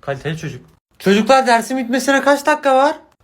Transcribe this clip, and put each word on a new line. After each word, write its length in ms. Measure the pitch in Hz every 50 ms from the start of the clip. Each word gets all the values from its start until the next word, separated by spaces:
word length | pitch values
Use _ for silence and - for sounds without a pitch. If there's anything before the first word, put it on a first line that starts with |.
Kaliteli 360 | - - 139 131 - 143 160 156
çocuk. 280 | 160 147 123 127 - - _ _ _ _ _ _
Çocuklar 480 | - 185 196 208 208 226 269 262 247 240
dersin 300 | 240 226 226 - 262 262
bitmesine 440 | 254 226 240 269 262 277 269 269
kaç 240 | 262 269 285 277 -
dakika 300 | 311 302 294 294 269 262
var? 200 | 262 269 294 320 - - _ _ _